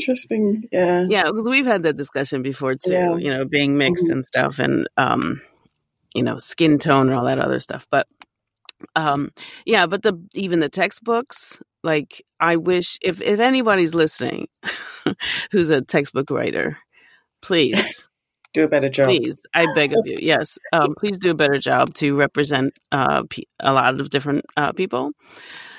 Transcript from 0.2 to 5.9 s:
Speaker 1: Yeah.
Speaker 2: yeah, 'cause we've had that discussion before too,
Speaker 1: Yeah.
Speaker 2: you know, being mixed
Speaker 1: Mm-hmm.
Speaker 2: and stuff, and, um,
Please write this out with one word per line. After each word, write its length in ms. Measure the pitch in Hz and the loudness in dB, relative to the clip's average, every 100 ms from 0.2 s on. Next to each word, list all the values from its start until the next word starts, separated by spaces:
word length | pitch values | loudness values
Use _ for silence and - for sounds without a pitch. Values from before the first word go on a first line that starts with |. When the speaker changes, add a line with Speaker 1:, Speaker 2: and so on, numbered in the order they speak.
| - 226 208 220 220 | -2 0 0 0 -2
Speaker 1:
Yeah. 340 | 180 175 180 180 | 0 2 2 2
Speaker 2:
yeah, 140 | 202 | 2
'cause 240 | 160 214 226 | 0 0 0
we've 180 | 269 254 | 2 2
had 180 | 202 | 2
that 120 | 160 135 | 0 -2
discussion 460 | 139 135 135 135 | -4 -4 -4 -4
before 320 | 131 131 135 | -4 -4 -4
too, 160 | 135 180 | -2 0
Speaker 1:
Yeah. 220 | 180 175 170 | 2 2 0
Speaker 2:
you 140 | 147 | -2
know, 140 | 131 | -2
being 340 | 135 143 139 143 | -2 0 2 2
mixed 280 | 165 175 170 | 2 2 0
Speaker 1:
Mm-hmm. 60 | |
Speaker 2:
and 100 | 135 | 0
stuff, 340 | 131 127 139 139 | -2 -2 0 0
and, 300 | 139 143 - - | 0 0 -2 0
um, 440 | 127 123 82 - - _ _ _ _ | 0 0 -2 -6 -12 _ _ _ _